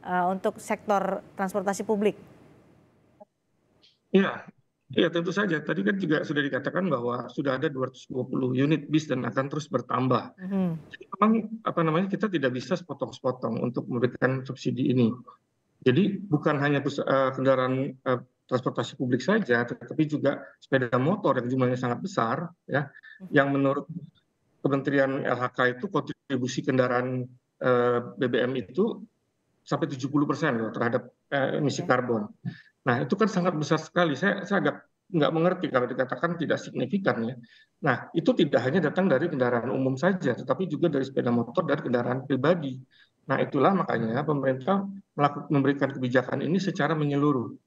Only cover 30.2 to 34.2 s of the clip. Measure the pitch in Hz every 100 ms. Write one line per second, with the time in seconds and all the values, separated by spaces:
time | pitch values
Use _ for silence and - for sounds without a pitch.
30.2 | 143 143 156 120 110 107 117 123 - _
31.2 | _ 143 135 - 147 - - 127 123 113
32.2 | 104 - - - - _ - 120 127 196
33.2 | 214 185 180 156 147 160 - 175 175 131